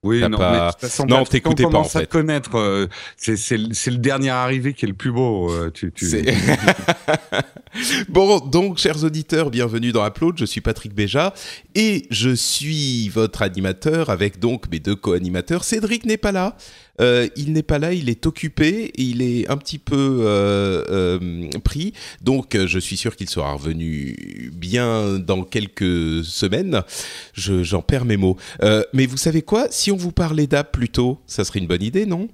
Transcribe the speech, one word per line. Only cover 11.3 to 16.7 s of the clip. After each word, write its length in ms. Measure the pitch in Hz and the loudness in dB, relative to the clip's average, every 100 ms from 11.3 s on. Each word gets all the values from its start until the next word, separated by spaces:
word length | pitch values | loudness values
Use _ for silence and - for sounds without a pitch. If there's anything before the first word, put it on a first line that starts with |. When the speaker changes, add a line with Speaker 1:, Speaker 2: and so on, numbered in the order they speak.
| 190 - - - | -2 -16 -16 -6
Speaker 2:
et 320 | - 220 196 - | 2 2 2 -2
je 180 | 104 123 | 0 2
suis 800 | 123 - - 143 156 143 123 107 | 2 0 -2 -4 -4 -2 -2 -2
votre 320 | 107 110 - | 0 0 0
animateur 720 | 101 92 95 95 156 160 160 | -2 0 -2 0 0 0 0
avec 280 | 95 101 92 | 0 0 0
donc 320 | 113 123 - | 0 0 -4
mes 80 | 82 | -6
deux 160 | 76 101 | -2 -2
co-animateurs. 680 | - 90 90 90 - 170 | 0 0 0 -4 -2 -2
Cédric 420 | - 220 208 233 226 | -2 -2 0 -2 -2
n'est 120 | 220 | -2
pas 140 | 214 | 0
là. 240 | 196 185 - - | 0 -2 -6 -20